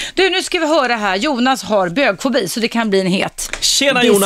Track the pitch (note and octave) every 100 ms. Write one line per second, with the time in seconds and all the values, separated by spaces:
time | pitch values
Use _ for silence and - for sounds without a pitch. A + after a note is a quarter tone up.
0 | - - F#4+ F#4 - F4+ D#4 D#4+ B3 A#3
1 | G3+ F#3+ D4 A#3+ B3+ C4 F#3 G#3+ F3+ E3+
2 | B3+ F#3 C4+ A#3+ E3+ A#3+ A3+ A3+ A3 F#3+
3 | F#3+ F#3+ - - - - - - C4+ B3+
4 | B3 G3+